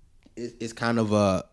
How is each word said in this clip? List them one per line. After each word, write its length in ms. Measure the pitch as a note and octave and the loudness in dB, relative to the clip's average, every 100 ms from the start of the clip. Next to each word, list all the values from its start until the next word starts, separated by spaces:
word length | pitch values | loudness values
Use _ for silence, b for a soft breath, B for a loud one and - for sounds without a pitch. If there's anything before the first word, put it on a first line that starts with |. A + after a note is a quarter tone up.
| _ _ _ - | _ _ _ -14
it, 180 | A#2+ - | -14 -10
it's 120 | A2+ | -12
kind 260 | - A#2 A#2 | -4 0 0
of 140 | G#2+ | 2
a 320 | G#2 G2+ F#2 - | 2 2 0 -4